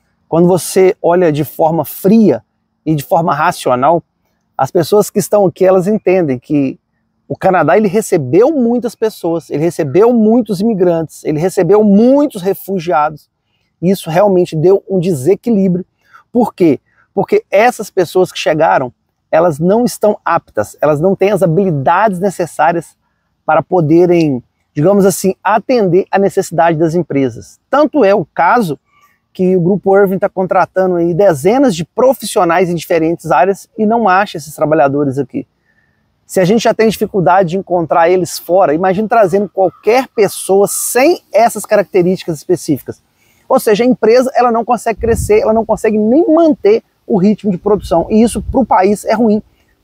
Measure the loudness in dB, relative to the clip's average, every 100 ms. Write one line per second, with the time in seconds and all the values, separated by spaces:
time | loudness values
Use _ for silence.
0 | _ _ _ 0 2 2 0 2 2 2
1 | 0 2 2 0 -4 -2 -2 -2 -6 -4
2 | 2 4 4 0 -6 _ _ _ -6 -6
3 | -2 -2 0 -2 -2 -2 -2 0 2 0
4 | -4 _ _ _ _ -6 -4 -2 0 0
5 | 0 -4 -2 0 0 0 2 2 0 -2
6 | 0 0 0 -4 -4 -2 -2 -6 _ _
7 | _ _ _ -4 0 2 2 2 2 -2
8 | -2 -2 0 2 2 2 0 -2 -4 -6
9 | -6 -4 -6 -6 -6 -4 -4 -2 -2 2
10 | 2 2 2 2 0 -2 -2 0 0 0
11 | -4 -8 -6 -4 -2 -2 2 2 4 4
12 | 4 4 0 -4 -6 -6 -6 -8 -2 -2
13 | -2 -6 _ _ _ _ _ _ -2 -2
14 | -2 0 2 2 0 0 2 2 0 -4
15 | -2 -2 -2 -2 0 0 0 -2 -6 _
16 | _ -20 _ -2 -2 0 0 0 -4 _
17 | _ -6 -2 -2 0 2 2 0 -6 -4
18 | -2 0 -2 -2 -4 0 0 0 -2 -8
19 | _ _ _ 0 0 0 0 0 0 -2
20 | -2 -2 -4 -4 -4 -6 -8 -2 -2 0
21 | 0 0 0 0 0 0 0 -2 0 0
22 | 0 -2 -4 -4 -8 -2 -2 -2 -6 _
23 | _ _ _ _ -2 -2 0 -2 2 4
24 | 4 2 0 -2 -8 _ _ -2 0 2
25 | 2 0 -4 -4 -2 -2 0 0 2 0
26 | 0 0 0 -2 -4 0 0 0 -2 -2
27 | -2 -2 -2 -6 -16 _ _ 0 0 2
28 | 2 2 -2 -2 0 2 -2 -6 _ _
29 | _ _ _ -4 0 2 0 0 2 2
30 | 2 0 -4 -4 -2 0 0 0 -2 0
31 | 0 2 2 2 0 2 2 0 -6 0
32 | 0 0 -4 -2 0 0 0 -4 -2 -2
33 | -2 -4 -2 0 2 -2 -8 -4 -2 0
34 | 2 2 0 -6 -16 -6 0 2 2 0
35 | -2 -4 -6 -8 -12 _ _ _ _ _
36 | _ _ _ -2 2 2 0 2 0 0
37 | -4 0 2 2 2 -4 -4 -4 0 0
38 | 2 2 -2 -8 -2 0 2 0 -2 -2
39 | 0 2 2 0 -2 -2 -4 -2 -2 0
40 | -2 -2 -2 -2 -2 0 0 -2 -4 0
41 | 0 -2 -2 0 0 -2 -2 -2 0 0
42 | 0 -2 -4 -10 -4 -4 -2 -6 -6 -18
43 | _ _ _ _ _ -2 0 0 2 2
44 | 2 0 0 -2 0 -2 -2 -4 -4 -4
45 | -4 -4 0 0 2 -2 -2 -4 -2 0
46 | 2 2 2 2 2 2 0 0 -2 _
47 | -4 0 2 0 -2 -4 -2 -2 0 -2
48 | 0 2 0 -2 -4 -2 0 2 2 0
49 | -2 0 0 0 -4 _ _ _